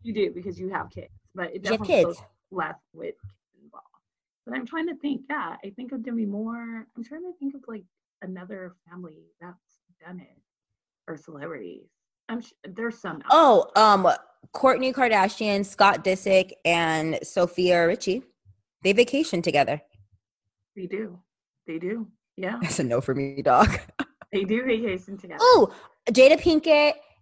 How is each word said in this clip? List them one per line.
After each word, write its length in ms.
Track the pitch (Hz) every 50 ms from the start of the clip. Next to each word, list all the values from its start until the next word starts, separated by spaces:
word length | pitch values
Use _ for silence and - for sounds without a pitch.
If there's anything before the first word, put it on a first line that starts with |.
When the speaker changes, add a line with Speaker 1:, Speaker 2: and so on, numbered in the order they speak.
Speaker 1:
You 120 | - 233 208
do 180 | 214 196 170
because 260 | - 175 180 202 175 175
you 100 | 185 190
have 200 | 196 160 160 -
kids, 220 | - 180 165 - _ _ _ _ -
but 120 | 185 175 165 -
it 120 | 196 190
Speaker 2:
You 60 | 208
have 80 | 226 220
Speaker 1:
definitely 60 | 214 196
Speaker 2:
kids. 180 | 339 208 165
Speaker 1:
goes 160 | 170 170 - - _ _ _ _ _
left 280 | 190 185 160 160 165 - _ _ _
with 220 | 160 180 - - _
kids 420 | - 98 - _ _ _ _ _ _
involved. 220 | _ - - - _ _ _ _ _ _ _ _ _ _ _ _ 240
But 80 | 240
I'm 100 | 262 247
trying 220 | 233 330 320 320 349
to 80 | 302
think. 280 | - - 285 262 - - -
Yeah, 280 | 294 285 196 165 - - -
I 60 | 196 196
think 160 | - 254 240
of 120 | 277 240 220
Demi 220 | 262 233 226 220
Moore. 640 | 202 196 208 220 226 233 233 233 226 226 226 220 _ _
I'm 80 | 233 226
trying 200 | - 294 320 359
to 100 | 359 349 _
think 160 | 277 277 277
of, 80 | 269 - -
like, 160 | 226 202 180 _ _ _ _ _ _ _
another 520 | 196 185 185 185 185 180 185 190 185 175 180 _ _ 170
family 240 | 175 180 180 160 156 165 165 _ _ _
that's 420 | 170 180 180 _ _ _ _ _ _ _ 175 _ 160
done 160 | 175 185 180
it 200 | - _ _ _ _ _ _ _ _ _ _ _ _ _ _ _ _ -
or 80 | 165 147
celebrities. 680 | _ - 156 139 143 165 160 127 101 87 - - - _ _ _ _ _ _ _ _ -
I'm 120 | 226 240
sh-, 120 | 233 - _ _ -
there's 340 | 196 180 220 226 233 226 -
some 200 | - 185 156 151
out 80 | - -
Speaker 2:
Oh, 400 | 277 320 320 277 220 175 - - -
um, 320 | 208 220 214 202 196 185 170 - - - _ _ _ _ _ -
Kourtney 380 | - - 262 254 - 262 262 254
Kardashian, 720 | 269 262 233 220 202 190 208 - - 226 208 202 196 202
Scott 400 | 196 - - 202 202 208 - -
Disick, 500 | 190 185 190 - 202 190 190 185 185 - - -
and 540 | 165 170 170 170 160 160 160 156 160 156 -
Sophia 640 | 156 - - 185 175 175 - - 185 180 175 170 170
Richie. 380 | 165 190 - - 190 185 254 - _ _ _ _ _ _ _ _ _ _ _ -
They 100 | 185 202
vacation 480 | 233 240 240 - 277 311 - - 170 170
together. 360 | 175 147 147 135 113 139 147 - _ _ _ _ _ _ _ _ _ _ _ _ _ _ _ _ _ _
Speaker 1:
They 120 | 202 185 170
do. 320 | 190 202 220 190 175 180 _ _ _ _ _ _ _ _ _ -
They 100 | 160 165
do. 300 | 170 185 220 233 220 - _ _ _ _ _
Yeah. 220 | - 185 185 226 240
Speaker 2:
That's 180 | 220 160 - -
a 40 | 147
no 160 | 120 117 123
for 140 | - - 131
me, 300 | 139 139 139 139 139 -
dog. 260 | 143 123 135 - - - - - - - -
<laughs> 80 | - - _ - - -
Speaker 1:
They 120 | - 190 202
do 200 | 185 214 233 254
vacation 540 | 262 226 220 233 214 185 185 - - 196 196
together. 220 | - 180 320 320
Speaker 2:
Oh, 320 | 453 494 508 349 214 - - - - - _ _ _ -
Jada 280 | 214 254 262 277 320 311
Pinkett, 540 | - 349 320 311 - 330 302 294 294 294 - - - _ _ _